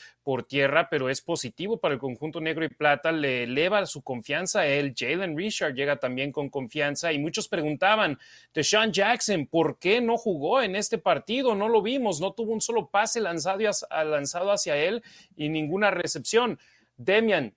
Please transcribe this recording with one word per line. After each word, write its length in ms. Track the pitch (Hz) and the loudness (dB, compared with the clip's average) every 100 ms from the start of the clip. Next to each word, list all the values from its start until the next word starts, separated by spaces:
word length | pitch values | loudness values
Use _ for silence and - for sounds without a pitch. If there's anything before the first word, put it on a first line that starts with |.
| - _ | -20 _
por 200 | - 127 | -4 -4
tierra, 440 | 113 139 139 151 175 | -2 0 2 2 2
pero 180 | 151 131 | 0 -2
es 120 | 135 | -4
positivo 580 | - 165 123 - 185 226 | -4 -4 -6 -8 -6 -2
para 140 | 175 | -2
el 60 | 139 | -2
conjunto 400 | 135 120 156 156 | -4 -6 -8 -6
negro 240 | 160 160 | -4 -2
y 40 | 160 | -4
plata, 440 | - 151 143 160 | 0 2 2 2
le 320 | 165 143 127 | 0 0 0
eleva 420 | 120 131 175 208 180 | -2 0 2 2 0
su 160 | 143 | -6
confianza 580 | - 123 - 147 185 208 | -8 -8 -4 -4 -2 0
a 60 | 156 | 2
él. 260 | 143 143 120 | 2 0 -2
Jalen 400 | 120 165 190 151 | -2 -2 -2 -4
Richard 380 | 208 - 160 | -4 -2 -2
llega 240 | 127 139 143 | 0 0 0
también 320 | 127 127 139 | -2 -2 -4
con 180 | 151 143 | -4 -4
confianza 640 | 139 123 151 147 143 170 | -4 -6 -2 -2 0 -2
y 60 | 151 | 0
muchos 300 | 151 156 - | -2 -4 -4
preguntaban, 720 | 196 151 151 185 220 185 139 - - - | -2 -2 0 2 4 2 -2 -10 -20 -8
"Deshaun 400 | - 143 214 220 | -2 2 2 2
Jackson, 540 | 170 202 240 - 190 135 | 2 2 2 0 0 0
¿por 320 | 165 160 - | 2 2 0
qué 220 | 180 226 | 2 2
no 160 | 233 233 | 2 0
jugó 460 | 233 165 147 254 | 0 -2 0 2
en 140 | 220 185 | 2 -2
este 220 | 208 214 | -2 0
partido? 560 | 190 160 - 240 277 | 2 2 0 0 2
No 140 | 202 208 | 2 4
lo 140 | 226 | 4
vimos, 380 | 202 269 226 151 | 2 0 0 0
no 120 | 190 | -2
tuvo 200 | - 220 | -4 -4
un 80 | 220 | -2
solo 280 | - 226 151 | 0 0 0
pase 320 | 202 220 240 | 2 2 0
lanzado 480 | 196 170 160 190 214 | -2 -2 -2 0 0
hacia, 360 | 190 - 160 | 0 -2 -2
lanzado 460 | 156 151 143 175 190 | 0 0 -2 -2 0
hacia 260 | 202 180 147 | 0 0 0
él 260 | 160 233 - - - - | 0 -2 -6 -20 -20 -8
y 120 | 151 | -4
ninguna 420 | 156 151 185 208 | -2 -2 0 2
recepción". 680 | 180 - 156 123 220 240 170 _ _ _ - | 0 -2 -6 0 2 2 -2 _ _ _ -8
Demian, 600 | 120 208 226 180 120 | 2 4 4 2 0